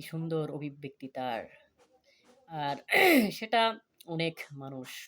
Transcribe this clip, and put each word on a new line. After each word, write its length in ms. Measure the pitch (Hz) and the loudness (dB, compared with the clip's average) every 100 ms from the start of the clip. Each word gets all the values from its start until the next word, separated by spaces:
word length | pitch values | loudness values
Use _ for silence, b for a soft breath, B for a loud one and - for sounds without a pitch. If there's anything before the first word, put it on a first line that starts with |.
সুন্দর 420 | 147 160 165 160 151 | -6 -8 -4 -2 -2
অভিব্যক্তি 580 | 147 147 139 143 - 131 | -4 -8 -10 -14 -12 -12
তার। 340 | 135 127 113 90 - _ _ _ _ b b _ _ - | -6 -4 -4 -8 -16 _ _ _ _ b b _ _ -12
আর 260 | 160 143 143 - | -6 -4 -4 0
<clears throat> 500 | - 381 302 208 - | 6 8 8 6 0
সেটা 240 | 220 233 226 220 - _ - | 0 2 2 0 -10 _ -8
অনেক 280 | 165 165 160 - | -2 -2 -4 -12
মানুষ, 360 | 139 135 135 127 - | -14 -12 -10 -12 -14